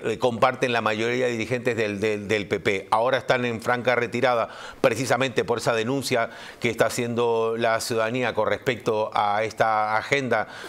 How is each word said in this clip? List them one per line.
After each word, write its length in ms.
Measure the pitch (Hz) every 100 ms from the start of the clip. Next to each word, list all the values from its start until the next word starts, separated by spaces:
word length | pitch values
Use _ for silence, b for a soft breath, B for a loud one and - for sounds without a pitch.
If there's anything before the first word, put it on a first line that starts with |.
eh, 140 | 120 107
comparten 520 | 127 113 131 123 127
la 120 | 117
mayoría 420 | 107 107 117 123
de 80 | 123
dirigentes 460 | 117 107 123 123 113
del, 200 | 107 101
del, 300 | 110 104 98
del 180 | 107 92
P 140 | 101
P. 260 | 110 95 -
Ahora 260 | 107 120 127
están 300 | 123 127 123
en 160 | 113
franca 320 | 113 123 117
retirada 560 | 120 117 120 127 120 104 B B B
precisamente 600 | 131 113 127 123 135 117
por 120 | 113 113
esa 160 | 135
denuncia 560 | 113 113 139 123 120 113 B B B
que 80 | 120
está 180 | 110 117
haciendo 680 | - 120 117 120 113 113 113
la 240 | 117 113
ciudadanía 540 | - 113 110 127 120
con 140 | 104 101
respecto 640 | 101 - 113 - 107 107
a 300 | 110 104 104
esta 520 | 110 - 113 110 107 110
agenda, 520 | - 143 131 113 101 B